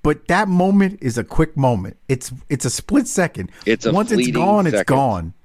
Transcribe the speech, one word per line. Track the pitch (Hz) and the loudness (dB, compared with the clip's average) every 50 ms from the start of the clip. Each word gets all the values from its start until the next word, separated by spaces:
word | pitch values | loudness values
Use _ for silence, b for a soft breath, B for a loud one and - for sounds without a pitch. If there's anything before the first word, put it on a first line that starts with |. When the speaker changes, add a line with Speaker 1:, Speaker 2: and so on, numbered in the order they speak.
Speaker 1:
but | - 151 151 147 - - | 0 0 -2 -2 -2 0
that | 170 190 214 | 0 0 2
moment | 196 180 180 180 190 202 202 196 185 202 - | 2 2 2 4 4 4 4 4 2 0 -4
is | - 127 113 | -6 -4 -4
a | 120 101 | -4 -6
quick | - - - 160 156 - | -2 0 0 0 2 0
moment. | 143 135 127 120 98 92 - - _ - | 0 0 0 0 0 -4 -8 -14 _ -4
It's, | - 135 131 - - 127 131 - - | -4 -4 -4 -4 -14 -16 -16 -8 -8
it's | 147 123 - | -6 -4 -4
a | 127 | -6
split | - - - - 208 285 240 | -6 -6 -6 0 0 0 0
second. | - - - 180 - - - 92 - B B B | 0 -2 -2 -2 -2 -4 -8 -10 -10 B B B
Speaker 2:
It's | - - - - | -2 -2 0 0
a | 117 | 0
Speaker 1:
Once | 156 190 214 - | 0 0 0 0
it's | 214 | 0
Speaker 2:
fleeting | - 123 123 - | 0 0 0 0
Speaker 1:
gone, | - 165 196 208 208 190 | 0 2 2 2 2 2
it's | 160 120 | 2 0
Speaker 2:
second. | 101 90 - 139 | 0 0 2 2
Speaker 1:
gone. | 135 139 123 104 87 82 82 - _ | 2 2 0 -2 -4 -6 -10 -12 _